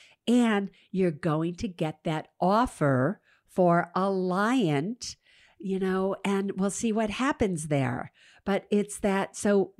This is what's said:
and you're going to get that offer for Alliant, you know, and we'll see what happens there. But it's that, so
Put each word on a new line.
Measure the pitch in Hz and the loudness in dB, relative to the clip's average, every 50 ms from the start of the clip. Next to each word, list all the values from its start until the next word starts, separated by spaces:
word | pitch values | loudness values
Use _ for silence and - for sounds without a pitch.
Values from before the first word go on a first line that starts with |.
| - - _ _ - - | -20 -20 _ _ -2 0
and | 233 247 240 226 214 202 202 185 - _ _ _ | 2 4 4 2 2 0 -2 -4 -10 _ _ _
you're | - 185 190 175 | -2 0 0 0
going | 160 135 - 165 147 156 160 170 180 | 0 -2 -2 -2 0 0 0 -2 -4
to | 175 - 233 | -4 -8 -8
get | 175 - 170 156 156 _ - | -6 -4 -6 -6 -6 _ -6
that | 180 156 156 - - _ - | -4 -4 -4 -6 -10 _ -2
offer | - 180 196 220 247 254 - - 156 143 135 127 127 147 208 - _ _ _ _ _ _ | 0 2 2 2 2 0 -2 0 0 2 2 2 2 0 -2 -4 _ _ _ _ _ _
for | - - 180 175 170 170 170 - - | 0 2 4 4 4 4 2 0 -2
Alliant, | 185 185 196 196 190 185 185 180 185 202 220 254 269 220 160 147 139 143 196 240 - - - - _ _ _ _ _ _ _ _ - | -2 -2 0 0 -2 -2 -2 0 0 0 0 2 2 2 2 2 0 0 -2 -6 -8 -10 -14 -14 _ _ _ _ _ _ _ _ -12
you | - 190 190 190 | -6 -4 -4 -2
know, | 196 190 185 190 190 196 196 - - | -2 0 0 0 0 -2 -2 -4 -4
and | 190 202 196 196 196 190 185 | -2 -2 -2 -2 -2 -2 -2
we'll | 190 202 | -2 -2
see | 190 - - 233 | -2 -2 -2 -2
what | 214 220 226 214 | 0 0 -2 -2
happens | 202 - 247 277 302 - 247 208 185 156 156 156 | -2 -2 -2 -2 0 0 0 0 -2 -2 -4 -2
there. | 151 139 131 123 123 - - - _ _ - - - _ - | 0 0 0 0 -2 -4 -8 -10 _ _ -20 -20 -20 _ -4
But | - 196 190 - - | -2 -2 -2 0 0
it's | - 208 202 - - - | 0 0 0 -2 -6 -4
that, | - 208 190 196 190 - - - | -2 0 0 0 0 -2 -4 -2
so | - 214 202 202 190 - - - | 0 2 4 4 2 0 -4 -10